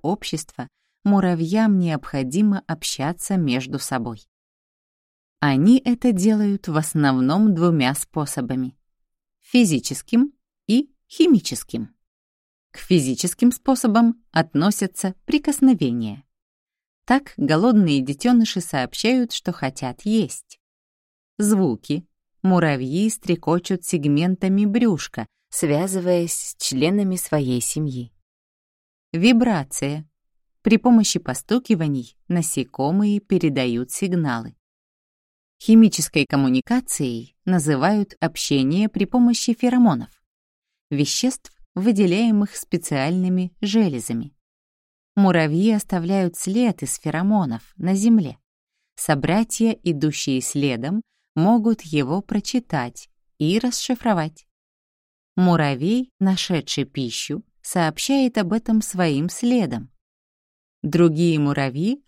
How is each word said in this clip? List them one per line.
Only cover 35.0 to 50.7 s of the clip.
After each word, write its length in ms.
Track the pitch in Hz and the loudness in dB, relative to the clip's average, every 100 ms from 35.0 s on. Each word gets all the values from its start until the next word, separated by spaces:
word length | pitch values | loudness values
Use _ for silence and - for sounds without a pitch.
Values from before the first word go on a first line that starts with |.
| _ _ _ _ _ _ | _ _ _ _ _ _
Химической 640 | - 226 214 - - 156 | 6 8 8 4 -2 -2
коммуникацией 1120 | 135 139 135 127 - 247 - - 131 117 120 _ | 0 0 0 0 0 -4 -4 -6 -6 -6 -14 _
называют 720 | 185 180 147 135 170 214 196 - | -2 0 2 0 2 0 -2 -4
общение 680 | 165 - - 139 131 180 214 | -6 -4 -2 0 0 0 -2
при 160 | 190 | -2
помощи 480 | 196 254 240 226 - | -2 2 2 2 -2
феромонов, 560 | 226 247 247 233 123 - _ _ _ _ _ _ _ _ | -2 0 4 4 2 -6 _ _ _ _ _ _ _ _
веществ, 640 | 143 143 - 254 - - _ - | -2 -2 0 -2 -4 -14 _ -12
выделяемых 840 | 180 214 202 185 190 233 208 202 - | -2 0 2 2 2 2 2 0 -6
специальными 960 | - 170 - 143 143 185 180 185 180 - | -6 -6 -4 -2 -2 -2 0 -2 -4 -6
железами. 760 | 202 220 196 127 - 113 143 - _ _ _ _ _ _ _ | -2 2 2 -2 -6 -8 -8 -16 _ _ _ _ _ _ _
Муравьи 560 | - 190 170 156 165 214 | 2 4 4 2 2 2
оставляют 640 | 208 - 180 170 196 180 170 | 0 -2 -4 -2 -2 -2 -4
след 460 | - 214 240 - | -4 0 0 -2
из 140 | 135 - | -8 -8
феромонов 800 | 156 156 190 214 147 113 - - | -6 -2 0 0 0 -6 -12 -6
на 180 | 170 | -2
земле. 440 | 190 226 220 147 - _ _ _ _ _ - | 0 4 2 2 -10 _ _ _ _ _ -8
Собратья, 720 | - 143 156 190 226 - 226 - | -2 0 0 0 -2 0 -2 0
идущие 580 | 175 147 151 - - 131 | -4 -2 -2 -2 -4 -4
следом, 640 | - 143 143 | -4 -2 -2